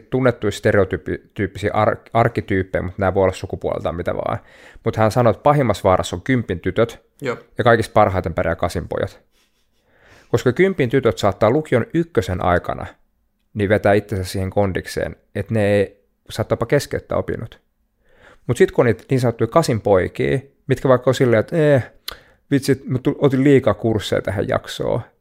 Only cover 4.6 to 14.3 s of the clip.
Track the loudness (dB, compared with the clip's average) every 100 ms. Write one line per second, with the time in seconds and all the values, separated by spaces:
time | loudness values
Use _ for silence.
4.6 | -20 -10 -4 0 2 4 2 2 2 2
5.6 | 2 0 2 2 0 -6 -2 -2 -2 -6
6.6 | -4 -2 -2 -4 _ _ -8 -8 -8 0
7.6 | 2 2 2 2 2 0 -4 -2 -2 -2
8.6 | -4 -4 -6 -4 -6 -8 _ _ _ _
9.6 | _ _ _ _ _ -20 _ -2 0 2
10.6 | 0 0 0 2 0 0 -2 2 2 2
11.6 | 0 -2 0 -4 -2 -2 -2 -2 0 0
12.6 | 0 -8 -10 -16 _ _ _ _ _ -4
13.6 | 0 2 4 2 0 -6 -6